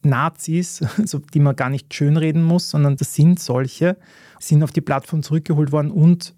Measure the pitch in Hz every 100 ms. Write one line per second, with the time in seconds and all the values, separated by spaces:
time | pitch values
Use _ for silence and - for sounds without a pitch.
0 | 151 127 151 - - 160 180 - 131 -
1 | 214 147 - 156 143 139 127 139 - -
2 | 147 156 160 156 165 175 - 151 143 139
3 | 147 - 151 175 - 123 131 - 170 185
4 | _ _ - _ - 151 151 - - 139
5 | - 160 143 156 151 151 147 151 147 208
6 | 160 175 -